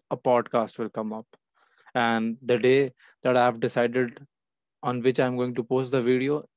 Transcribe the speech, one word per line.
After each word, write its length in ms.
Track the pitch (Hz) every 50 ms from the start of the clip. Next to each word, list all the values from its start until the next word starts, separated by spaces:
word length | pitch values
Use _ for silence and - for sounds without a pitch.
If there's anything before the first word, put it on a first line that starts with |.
| _ -
a 80 | 139
podcast 600 | 123 - 131 123 120 113 - - 120 110 101 - -
will 100 | 117 107
come 220 | - 117 110 107 110
up. 140 | 110 113 _ _ _ _ _ _ _ _ _ _ _ _ - -
And 440 | 127 117 117 117 113 110 113 117 -
the 160 | 127 120 123
day 360 | 113 123 127 131 139 139 127 - _ _ - _ _ -
that 140 | 131 123
I 60 | 123 123
have 140 | 123 113 117
decided 680 | 123 117 - 131 120 120 120 127 127 120 - - 143 _ _ _ _ _ _ _ _ _ _ -
on 200 | - 131 123 123
which 180 | 117 131 120 -
I'm 160 | 131 127 123
going 200 | 123 123 127 120
to 80 | 123 110
post 280 | - 131 127 131 123
the 100 | 131 131
video 440 | 117 123 127 127 131 139 147 151 - _ _